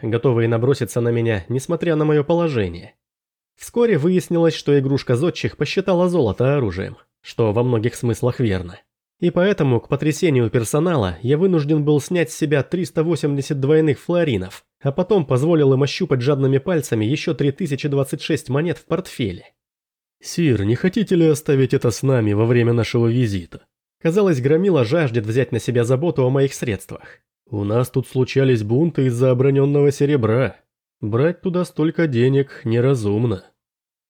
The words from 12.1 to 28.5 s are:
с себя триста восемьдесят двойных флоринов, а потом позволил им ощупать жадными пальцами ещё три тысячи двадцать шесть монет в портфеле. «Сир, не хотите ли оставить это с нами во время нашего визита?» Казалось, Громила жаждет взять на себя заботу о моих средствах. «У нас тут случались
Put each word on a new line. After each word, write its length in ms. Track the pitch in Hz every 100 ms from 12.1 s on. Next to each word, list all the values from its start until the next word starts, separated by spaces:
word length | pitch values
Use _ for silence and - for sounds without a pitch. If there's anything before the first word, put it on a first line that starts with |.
| 180 160
с 60 | -
себя 260 | 151 143
триста 400 | 131 175 170 -
восемьдесят 560 | 160 160 151 143 131 143
двойных 400 | 135 156 156 135
флоринов, 680 | - 175 160 104 92 - _ _
а 80 | 139
потом 340 | 135 180 208 139
позволил 480 | 127 156 165 139
им 80 | 131
ощупать 400 | 139 - 180 131
жадными 360 | 123 139 135 135
пальцами 480 | 160 170 139 110 107
ещё 280 | 147 -
три 180 | 143 143
тысячи 360 | 135 175 139 151
двадцать 340 | 139 135 156
шесть 280 | - 160 -
монет 280 | 131 175 -
в 80 | -
портфеле. 600 | - - - 107 87 - _ _ _ _ _ _ _
«Сир, 420 | - - 160 107 98
не 100 | 123
хотите 400 | 185 226 202 175
ли 100 | 160
оставить 480 | 147 - 139 131
это 160 | 135 120
с 140 | -
нами 300 | 131 127 107
во 120 | 101 113
время 280 | 120 117
нашего 340 | 120 107 120 117
визита?» 580 | 120 120 98 85 - _ _ _ _
Казалось, 400 | 165 180 196 139
Громила 420 | 131 160 196 160
жаждет 420 | 110 170 143 117 107
взять 280 | 117 123
на 60 | 113
себя 260 | - 120 117
заботу 400 | 131 170 139 127
о 40 |
моих 240 | 139 139
средствах. 680 | - 120 98 - - - - _ _ -
«У 140 | 101
нас 260 | 101 113 127
тут 180 | 135 -
случались 560 | 131 127 135 135